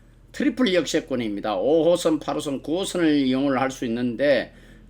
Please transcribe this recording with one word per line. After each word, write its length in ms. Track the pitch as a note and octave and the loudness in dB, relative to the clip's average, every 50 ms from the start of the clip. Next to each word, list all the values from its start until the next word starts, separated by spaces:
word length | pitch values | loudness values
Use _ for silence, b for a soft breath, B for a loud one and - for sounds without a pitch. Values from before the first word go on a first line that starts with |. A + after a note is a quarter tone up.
| b b b b b - | b b b b b -14
트리플 420 | - - A#3+ D4 - - B3+ G3 F3+ | -8 -4 -2 -2 0 0 0 2 2
역세권입니다. 840 | F3 - - - D#3 - - C3+ B2 A#2 G#2+ G2+ G2+ G2 G#2+ G#2 | 2 0 0 -2 -2 -2 -2 -4 -4 -4 -4 -6 -4 -4 -4 -2
오 340 | F#2 G2 C3 D#3 E3 D#3 E3+ | 0 2 2 2 4 4 4
호선, 300 | F3 E3+ - E3+ D#3 C#3+ | 2 2 2 0 0 0
팔 160 | - - D3 | -2 -4 -6
호선, 260 | D3+ D3 D3+ C#3 A#2+ - | -6 -6 -6 -6 -6 -6
구 160 | D#3 D#3+ F3+ | -4 -4 -4
호선을 480 | G3 - - F3+ E3+ D#3 D3 D3 C3+ | -4 -4 -2 0 2 2 4 4 2
이용을 340 | B2+ B2+ C3 C#3+ C#3+ C3+ B2 | 2 2 2 0 0 2 2
할 120 | C3+ C3+ C3 | 0 0 -2
수 120 | - C#3 | -4 -4
있는데, 680 | A#2+ A2+ A#2+ B2 B2 A2+ A2 C#3 D3 C3+ A2 D#2+ b b b b b b b b | -4 -2 -2 -2 -2 -2 0 2 4 4 2 2 b b b b b b b b